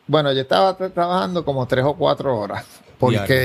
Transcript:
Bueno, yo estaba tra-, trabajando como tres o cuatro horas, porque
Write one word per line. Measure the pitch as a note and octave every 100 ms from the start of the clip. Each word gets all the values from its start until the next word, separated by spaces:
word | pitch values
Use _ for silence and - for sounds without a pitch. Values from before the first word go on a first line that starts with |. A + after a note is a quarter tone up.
| -
Bueno, | D3+ C#3+
yo | C3+
estaba | C3 F3+ F#3+ F3+
tra-, | F#3
trabajando | F3+ F3 F3+ F#3+ F3 D#3
como | C3+ B2
tres | C3 C3
o |
cuatro | D3 D3 C#3+ C#3 A#2+
horas, | G2+ G2+ - - - -
porque | B2+ G#2+ G2 C3